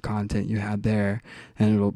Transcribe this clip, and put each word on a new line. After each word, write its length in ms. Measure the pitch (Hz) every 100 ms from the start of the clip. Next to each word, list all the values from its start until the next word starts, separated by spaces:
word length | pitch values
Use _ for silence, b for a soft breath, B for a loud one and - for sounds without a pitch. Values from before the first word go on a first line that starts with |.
content 480 | - 107 104 104 -
you 80 | 107
had 260 | 104 104
there, 380 | 110 107 101 107 - B B B
and 160 | 107 107
it'll 180 | 101